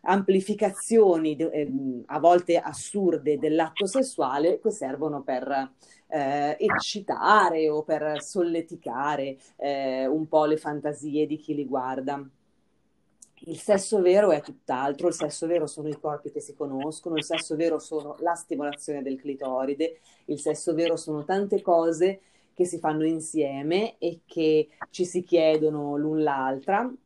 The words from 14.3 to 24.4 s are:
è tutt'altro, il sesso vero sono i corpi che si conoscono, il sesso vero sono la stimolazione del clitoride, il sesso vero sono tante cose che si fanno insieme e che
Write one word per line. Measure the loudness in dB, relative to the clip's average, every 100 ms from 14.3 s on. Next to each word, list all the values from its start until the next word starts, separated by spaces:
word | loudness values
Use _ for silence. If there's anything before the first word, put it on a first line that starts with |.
è | 2
tutt'altro, | 0 -16 -6 -2 -2 0 -2
il |
sesso | 0 -6 -4 -2
vero | 0 -2
sono | -6 -8
i | -6
corpi | -6 -6 -8
che | -12
si | -14
conoscono, | -10 -8 -6 -6 -8 -6 -4
il | -4
sesso | -6 -4 -2
vero | 0 -2
sono | -4 -8 -8 -4
la | -4 -4
stimolazione | -6 -6 -6 -6 -8 -8
del | -6 -8
clitoride, | -8 -8 -4 -4 -2 -2 -4 -6 _ _ -10
il | -6
sesso | -4 -2 -2
vero | 0 0 -2
sono | -4 -6 -2
tante | -2 0 -2
cose | 4 4 4 2 0 0 _ _ _
che | -2
si | -2 0
fanno | -2 0 0
insieme | -2 -4 -2 -2 -2 -2 0 -2 -4
e | -6 -6 _
che | 0